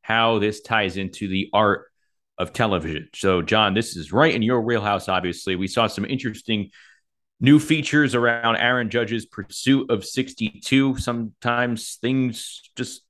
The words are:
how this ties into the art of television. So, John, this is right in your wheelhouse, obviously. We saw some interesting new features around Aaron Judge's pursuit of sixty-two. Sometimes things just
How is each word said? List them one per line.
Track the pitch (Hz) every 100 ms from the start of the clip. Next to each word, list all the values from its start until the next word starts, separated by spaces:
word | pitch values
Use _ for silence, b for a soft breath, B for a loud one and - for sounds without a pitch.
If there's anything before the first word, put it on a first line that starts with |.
how | - 113 113 113
this | 104 104
ties | - 110 98 92
into | 95 - 101
the | 95 -
art | 101 107 98 - _ _ _ _ -
of | 90
television. | - 113 92 80 76 -
So, | - 98 92
John, | 82 110 107
this | 98 113
is | 90 76
right | 98 160
in | 110
your | 110 123
wheelhouse, | 113 117 104 98 -
obviously. | 92 87 85 -
We | 92 98
saw | 120 110
some | -
interesting | 98 127 123 107 - 107 98 b b b _ _ _ _
new | 127 147
features | 151 165 143 151 143
around | 123 120 117 117 113
Aaron | 120 123 110
Judge's | 123 110 113 -
pursuit | - 98 - - 135 131
of | 113
sixty-two. | - - 131 - 110 - - 135 135 131
Sometimes | - 117 110 _ 123 120 123 113 - -
things | 120 131 127 113 - - -
just | - 123 -